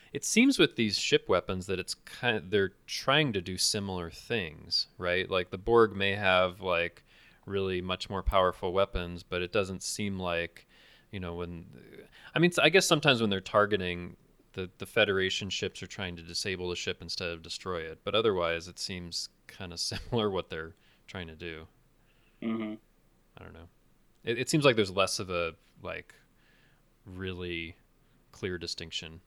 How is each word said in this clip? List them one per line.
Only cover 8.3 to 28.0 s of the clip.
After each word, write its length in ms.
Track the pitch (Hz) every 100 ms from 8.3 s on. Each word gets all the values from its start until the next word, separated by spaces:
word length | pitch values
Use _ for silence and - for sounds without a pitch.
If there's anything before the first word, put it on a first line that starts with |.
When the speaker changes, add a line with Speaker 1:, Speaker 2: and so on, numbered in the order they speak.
| 98 92 - 92
Speaker 1:
weapons, 480 | 92 98 92 87 87
but 220 | - 90
it 80 | 90
doesn't 320 | 107 92 90
seem 360 | - - 101 95
like, 460 | 90 85 85 - _ _ - - -
you 80 | 101
know, 160 | 87 85
when, 300 | 87 85 - 62 - - - - -
I 60 | 156
mean, 120 | 175 -
I 100 | 156
guess 180 | 180 -
sometimes 340 | 156 147 120
when 80 | 110
they're 100 | 98
targeting, 760 | - 107 104 101 90 87 87 - _ _ _
the, 160 | 95 92 -
the 60 | 101
Federation 640 | 117 101 95 95 - 98
ships 320 | - 95 -
are 60 | 92
trying 300 | - 92 85
to 40 |
disable 460 | 82 85 104 90 90
the 60 | 87
ship 260 | - 90
instead 280 | 85 - 90
of 120 | 85
destroy 360 | 85 - 95 87
it. 160 | 80 80
But 120 | - 104
otherwise, 520 | 110 92 85 85 85
it 100 | -
seems 500 | - 92 85 - - _ -
kinda 300 | - 92 90
<laughs> 0 |
similar 520 | - 101 - 120 107
what 200 | 92 -
they're 260 | 82 80 - _ _ -
trying 200 | 95 82
to 80 | 80
do. 300 | 85 80 78 _ _ _ _ _ _ -
Speaker 2:
Mm-hmm. 300 | 113 113 107 110 _ _ _ _ _ -
Speaker 1:
I 60 |
don't 100 | 87
know. 160 | 85 85 _ _ _ _ _ -
It, 120 | 117
it 100 | 131
seems 160 | 156 139
like 100 | 113
there's 160 | 95
less 280 | 92 95 -
of 100 | 92
a, 260 | 87 82 80 _ _
like, 320 | 90 82 - - _ _ _ _ _ _ _ _ 104
really 720 | 92 95 90 90 82 82 - _ _